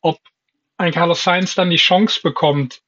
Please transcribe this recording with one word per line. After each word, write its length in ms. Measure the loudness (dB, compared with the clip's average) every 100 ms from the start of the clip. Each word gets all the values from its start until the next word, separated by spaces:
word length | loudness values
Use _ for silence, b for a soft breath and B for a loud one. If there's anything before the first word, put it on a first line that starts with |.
Ob 180 | -4 -6 _ _ _ _ _ _
ein 160 | -2
Carlos 320 | 0 0 0
Sainz 320 | 0 0 0 -2
dann 140 | 0
die 60 | 2
Chance 440 | 2 2 2 0
bekommt 580 | -4 0 0 0 -4 -10